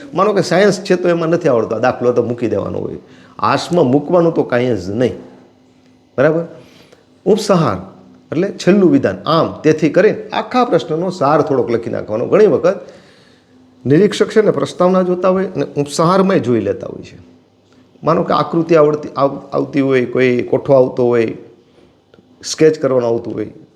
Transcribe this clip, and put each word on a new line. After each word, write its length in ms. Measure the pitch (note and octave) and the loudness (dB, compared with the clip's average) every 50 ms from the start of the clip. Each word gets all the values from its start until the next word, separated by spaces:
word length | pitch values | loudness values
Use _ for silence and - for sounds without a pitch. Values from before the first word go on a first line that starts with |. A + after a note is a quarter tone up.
| - - - | -16 -6 -2
માનો 180 | E3+ F#3+ G#3+ G3+ | 0 0 0 0
કે 80 | G3 | 0
સાયન્સ 400 | D#3 - E3 F3+ G#3 G3+ F3+ - - | -2 0 2 2 4 2 2 0 -2
છે 120 | - F#3 | -2 -2
તો 140 | F3 F3+ F3+ | 0 0 0
એમાં 200 | E3+ E3+ E3 D#3+ | 0 0 0 0
નથી 200 | E3+ E3 D#3+ D3+ | 0 0 2 2
આવડતો, 260 | B2 A2+ G#2+ F#2+ A2 | 2 2 0 -2 -2
આ 80 | A2 A#2 | 0 0
દાખલો 260 | B2 A#2 - A#2+ B2 A#2 | 0 0 0 0 0 2
તો 100 | B2 A2+ | 0 0
મૂકી 280 | A2 A#2+ - - A2 G#2 | -2 -4 -4 -4 -2 -2
દેવાનો 240 | G2 - F#2 F#2+ G2 | -2 -4 -4 -6 -6
હોય. 240 | - - - - - - - - - - - - | -8 -8 -10 -12 -16 -20 -20 -20 -20 -20 -8 -4
આર્ટ્સમાં 460 | - A2 C3 C#3+ - - E3+ F3 D3+ | -2 -2 -2 -2 -2 -2 0 2 2
મૂકવાનું 480 | B2 B2+ D3 - - F3 F3+ E3+ E3 D#3+ | 2 2 0 2 2 2 2 2 2 0
તો 100 | D#3+ B2 | -2 -2
કાંઈ 300 | - B2+ A#2+ B2 B2+ A#2 | 0 -2 0 0 0 -2
જ 200 | F#2+ F2 F#2+ G2+ A#2 | -4 -4 -6 -2 -2
નહીં, 140 | C3 A2 - - - - - - - _ _ _ _ _ _ _ _ _ _ _ _ _ _ | -2 -2 -2 -6 -14 -20 -20 -20 -20 _ _ _ _ _ _ _ _ _ _ _ _ _ _
બરાબર? 260 | - C3+ D#3+ D#3 E3+ E3+ E3 - - - - - - - _ _ _ _ _ _ _ - | 0 0 2 0 -2 -4 -8 -12 -20 -20 -20 -20 -20 -20 _ _ _ _ _ _ _ 0
ઉપસંહાર 520 | F#3 G3+ G3 - - F#3+ E3+ D#3 A#2+ G2 F#2 - - - - - - - - _ _ | 0 0 2 2 2 2 2 2 0 -2 -4 -8 -14 -20 -20 -20 -20 -20 -20 _ _
એટલે 160 | B2+ D3+ F#3+ G3+ - - | -4 -2 -2 -2 -4 -2
છેલ્લું 280 | - F3 F#3+ G3+ F#3+ D#3+ | 2 2 4 4 4 4
વિધાન, 260 | C#3 C3+ B2 G#2+ F#2+ F#2+ - | 4 2 2 0 -4 -4 -2
આમ 220 | C3+ D#3 E3 C3 G2+ - - - | 0 2 2 2 0 -4 0 0
તેથી 280 | D#3 D3+ D3+ F3 D3 C#3+ | 2 2 2 0 2 2
કરીને 280 | E3 G3 G#3 - - - - - - | 4 4 2 2 -2 -8 -6 -6 -6
આખા 260 | A3+ - - B3+ A#3+ | -6 -2 0 0 0
પ્રશ્નનો 460 | - - D#3+ - - D#3 D#3+ F3+ F#3+ | 2 0 -2 -2 -2 -4 -4 -4 -6
સાર 260 | - - - C#3 D#3 D3+ | -4 -2 0 2 2 2
થોડોક 280 | C#3+ D3 C#3+ B2+ A2 A#2 | 2 0 0 0 0 0
લખી 220 | A#2 A2+ - A2+ G#2+ | -2 -4 -4 -6 -6
નાખવાનો. 300 | G2+ - - G#2+ A2+ C3 | -6 -6 -6 -6 -4 -2
ઘણી 240 | G#2 B2+ F#3+ G#3+ F#3+ C3 | 2 4 4 4 4 4
વખત 220 | - D3 F3 G3 F#3 - - - - - - - _ _ _ _ _ _ _ _ _ _ _ _ _ - | 2 0 0 -2 -2 -8 -18 -20 -20 -20 -20 -20 _ _ _ _ _ _ _ _ _ _ _ _ _ -2
નિરીક્ષક 440 | B2 C#3+ E3 G#3 F#3+ G3 - G#3 F#3+ | 2 2 4 4 2 2 -2 -2 0
છે 120 | - A3 | 2 2
ને 100 | G3+ F3+ | 2 2
પ્રસ્તાવના 520 | - C#3+ C#3+ - - - F3+ F#3 F#3 F#3 F3+ | 0 -2 -4 -6 -2 0 0 2 2 2 0
જોતા 260 | F3+ F#3 F3+ G3 F#3+ | 0 -2 0 0 0
હોય 180 | F#3 F#3+ F#3 - - | 0 0 -2 -4 -4
ને 100 | C#3 C#3 - - | -6 -6 -4 -4
ઉપસંહારમાંય 640 | D3 C#3+ C#3+ - - E3 E3 F#3 F#3+ F#3 F#3+ F#3+ D3 | -6 -6 -4 -2 0 2 2 2 2 2 2 2 0
જોઈ 220 | B2 B2 B2 A2 | 0 0 0 0
લેતા 300 | G2+ G2+ - - - - - | 0 -2 -4 -4 -8 -12 -12
હોય 140 | - - - | -14 -16 -18
છે. 100 | - - - - - _ _ _ _ _ _ _ _ _ _ _ _ _ - | -20 -20 -20 -20 -20 _ _ _ _ _ _ _ _ _ _ _ _ _ -2
માનો 200 | D3 E3 F3+ E3 | 0 0 0 0
કે 100 | - - | 0 0
આકૃતિ 400 | - F#3+ - - E3+ D#3+ D#3+ E3+ | -2 -2 0 -2 -2 0 2 4
આવડતી, 380 | D#3 D3 D3+ D3+ D3 - - - | 4 4 4 2 -2 -6 -8 -4
આવ-, 260 | C3 C#3 C#3 C#3 - - - - | -2 -2 -2 -2 -6 -10 -6 -4
આવતી 320 | C#3 C#3 C3 C#3 C#3+ C3+ | -4 -4 -2 -2 -2 0
હોય, 180 | C3+ C3+ B2+ B2 | 2 2 0 0
કોઈ 300 | A#2+ B2 - B2+ B2+ B2 B2 | 0 0 0 2 2 2 0
કોઠો 300 | A#2+ - - B2+ - - C#3 | -2 -2 -4 -2 2 4 4
આવતો 300 | C3 B2+ C3+ - - B2 | 4 4 2 0 0 0
હોય, 280 | A#2+ A#2+ A#2 A2+ A2+ - - - - - _ _ _ _ _ _ _ _ _ _ _ _ _ _ _ _ _ - | 2 2 2 0 -2 -4 -10 -16 -20 -20 _ _ _ _ _ _ _ _ _ _ _ _ _ _ _ _ _ -12
સ્કેચ 320 | - - - D#3 D#3 D#3 D#3 | -10 0 2 2 2 4 2
કરવાનું 300 | - C3 C3 B2+ A#2+ A#2 | -2 -2 0 0 0 0
આવતું 240 | A#2 A#2 A2+ A2 G#2+ | -2 -2 -4 -6 -8
હોય 160 | A2 G#2+ - - - - _ _ | -8 -8 -10 -12 -18 -20 _ _